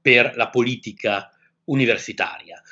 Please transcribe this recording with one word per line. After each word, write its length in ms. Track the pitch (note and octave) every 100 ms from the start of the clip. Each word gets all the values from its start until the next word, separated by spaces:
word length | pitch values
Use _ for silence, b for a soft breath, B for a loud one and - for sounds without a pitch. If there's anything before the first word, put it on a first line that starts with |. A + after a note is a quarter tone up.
per 300 | C3 A#2+ A#2+ -
la 140 | A#2
politica 800 | B2 A#2+ B2+ - G2 A2 G2 - _ _ _
universitaria. 960 | - C3+ A#2+ G#2+ - - F#2 - - - -